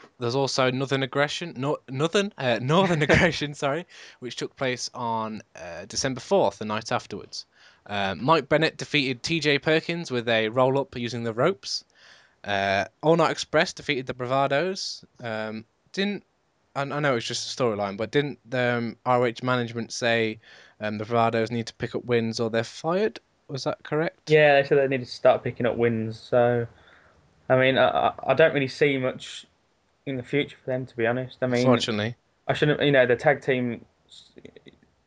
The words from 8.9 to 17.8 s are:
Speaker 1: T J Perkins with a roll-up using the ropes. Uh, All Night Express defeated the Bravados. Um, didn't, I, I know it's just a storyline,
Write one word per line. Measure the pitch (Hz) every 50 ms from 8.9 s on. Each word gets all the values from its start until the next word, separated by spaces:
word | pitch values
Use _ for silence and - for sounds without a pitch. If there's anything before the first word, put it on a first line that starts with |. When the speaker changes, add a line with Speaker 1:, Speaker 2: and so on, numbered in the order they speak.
| - 147 131 131 127 117 -
Speaker 1:
T | - 170 160
J | 139 151 143 139
Perkins | - 160 156 160 - - 170 175 165 -
with | 127 120 113 117
a | 113 110 110 110
roll-up | 113 131 127 131 131 135 135 - -
using | 127 120 113 123 117 117
the | 117 107
ropes. | 113 135 170 196 - - - - - - _ _ _ _ - - - _ _ _ _ -
Uh, | 98 101 98 98 98 98 101 95 - _ -
All | - 156 165
Night | 170 160 -
Express | 147 - - - - 151 175 - -
defeated | - 143 - 147 123 131
the | 135 127
Bravados. | 127 123 120 131 135 139 131 139 143 170 190 196 190 - - - - - - _ - -
Um, | 117 110 107 110 110 107 110 110 _ _ _ _ _
didn't, | - 190 196 202 202 170 - _ _ _ _ _ _ _ _ _ -
I, | 135
I | 139 139 139 147
know | 151 143 127
it's | 117 -
just | - 120 - - - - -
a | 131
storyline, | 117 107 101